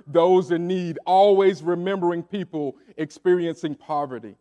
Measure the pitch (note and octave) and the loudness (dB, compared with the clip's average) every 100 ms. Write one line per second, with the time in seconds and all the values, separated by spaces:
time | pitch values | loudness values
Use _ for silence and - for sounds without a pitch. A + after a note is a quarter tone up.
0 | - E3+ F3 F#3 F3+ E3+ F3 F#3 F3 D#3+ | -4 2 4 4 2 -2 -2 -4 -4 -6
1 | - F#3 G3+ G3 G3 F3+ D#3 F3 F3+ G3 | 0 4 6 6 4 0 -2 -4 -4 -2
2 | F3 F3 E3+ G#3 F3+ D#3+ D3 - _ - | -2 -4 -6 -10 -8 -8 -8 -10 _ -10
3 | D3+ - F#3 F3+ E3+ D#3+ D#3+ C#3+ - D3+ | -10 -4 0 2 0 -6 -8 -10 -8 -6
4 | C#3+ B2 G#2+ F#2+ | -6 -10 -14 -20